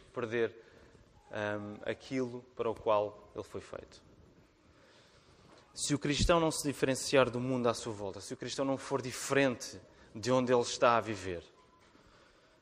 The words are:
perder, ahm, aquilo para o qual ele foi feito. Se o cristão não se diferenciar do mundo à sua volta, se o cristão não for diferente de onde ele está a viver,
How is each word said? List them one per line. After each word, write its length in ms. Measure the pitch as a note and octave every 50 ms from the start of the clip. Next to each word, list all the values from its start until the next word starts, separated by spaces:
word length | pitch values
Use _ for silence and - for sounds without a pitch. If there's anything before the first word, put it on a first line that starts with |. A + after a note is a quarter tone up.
| - -
perder, 400 | - B2+ A#2 A2 A2+ A#2+ A2+ G#2 - - - - - - - - - - - _ - - _ -
ahm, 460 | - G#2+ G#2 G#2 G#2 G#2 G#2 G#2 G#2 - -
aquilo 580 | - A2 - - - C3+ C3 B2+ A#2+ A#2+ B2 - - -
para 120 | - A#2 A2+
o 60 | G#2
qual 460 | - - A#2 G#2+ G#2 G#2+ G#2 - - - - -
ele 100 | A2+ G2+
foi 160 | - - G2
feito. 420 | - - - - - - - - - - - - - - - _ - _ _ _ _ _ _ _ - - - - - - _ - _ _ - - - - - - - _
Se 220 | - - - - D3
o 40 | C3+
cristão 420 | - D3 D3 C3 - - F3 E3+
não 100 | D#3+ D#3+
se 160 | D3 - -
diferenciar 640 | D3 B2 - - C3+ C3 - - - - C3+ B2+ A#2+
do 100 | A2+ B2
mundo 280 | B2 B2+ C3 B2 A#2+ A#2+
à 60 | A2
sua 180 | - - A#2+
volta, 280 | G#2+ G2+ G#2 F#2+ F#2 G2+
se 140 | - - -
o 20 |
cristão 280 | - C3 A#2+ - - C#3
não 120 | C3+ C3+
for 240 | C3 - - C#3+ B2+
diferente 800 | A#2+ B2+ A#2+ - - - C3+ C#3 C#3 C3 A#2 - - - - F#2 - - - - - - -
de 160 | A#2 G2+ A#2+
onde 220 | B2+ C3 B2+ A#2+
ele 100 | B2+ A#2+
está 340 | A#2+ - - - C3+ B2 A#2
a 40 | A2+
viver, 420 | G#2 A2+ A2 F#2+ F#2 F#2+ F2 E2+ - - _ - - _ _ _ _ _ _ - - - - - _ _ _ _ _ _ _ _